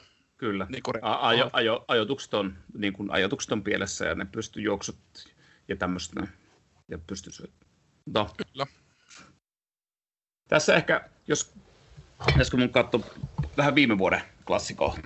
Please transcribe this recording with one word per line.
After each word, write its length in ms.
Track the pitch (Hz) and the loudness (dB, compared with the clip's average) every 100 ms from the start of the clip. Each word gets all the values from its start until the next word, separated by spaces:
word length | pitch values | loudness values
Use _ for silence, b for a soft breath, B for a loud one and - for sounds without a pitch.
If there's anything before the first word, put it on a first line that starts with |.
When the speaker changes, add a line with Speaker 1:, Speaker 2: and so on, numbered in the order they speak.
| b b _ _ | b b _ _
Speaker 1:
Kyllä. 300 | 110 98 92 | -4 -2 -4
Speaker 2:
Niin 140 | 127 | -6
kuin 140 | 123 117 | -6 -4
Speaker 1:
A-, 260 | 110 117 127 | -2 2 4
ajo-, 220 | 120 - | 4 2
ajo-, 320 | 131 113 120 - | 2 2 0 0
ajoitukset 460 | 120 107 135 - | 0 0 -4 -2
on, 220 | 110 98 95 - 110 | -2 -2 -6 -14 -4
niin 140 | 101 | -4
kuin, 180 | 98 104 | -4 -2
ajoitukset 420 | 90 95 - - | 0 0 -2 -4
on 120 | 113 | -4
pielessä 400 | 101 95 98 - | -2 -2 -2 -4
ja 100 | 98 | -4
ne 100 | 90 | -4
pystyy 380 | 98 113 - - | -6 -8 -8 -6
juoksut 340 | 104 98 - - _ - - b b b - | -4 -4 -6 -12 _ -20 -20 b b b -10
ja 80 | 98 | -4
tämmöistä 440 | 90 90 - 85 | -4 -4 -6 -8
näin. 120 | 85 b b b _ _ - | -8 b b b _ _ -14
Ja 100 | 82 | -12
pystyy 340 | 82 95 - | -10 -12 -12
syöt-, 340 | - - _ _ _ _ _ - | -16 -18 _ _ _ _ _ -2
no. 160 | 123 104 - | 0 0 -4
Speaker 2:
Kyllä. 300 | - 135 139 _ _ B B B B _ _ _ _ _ _ _ _ _ _ _ - | -8 -6 -8 _ _ B B B B _ _ _ _ _ _ _ _ _ _ _ 0
Speaker 1:
Tässä 260 | 156 - | 2 6
ehkä, 340 | 165 165 - - _ - | 4 4 0 -2 _ -2
jos, 260 | 226 - - - - - - - - - 139 | -2 -2 -14 -20 -20 -20 -20 -20 -2 4 4
jos 120 | 127 | 4
kun 100 | 127 | 4
mun 100 | 123 | 4
katsoo 300 | 123 117 117 - - - - - - | 4 4 0 -2 -10 -8 -6 -2 2
vähän 180 | 143 | 4
viime 240 | 139 123 98 | 6 4 4
vuoden 240 | 92 90 - - - | 4 2 -2 -10 -2
klassikoa, 500 | 90 - - 71 - | -2 -2 -2 -2 0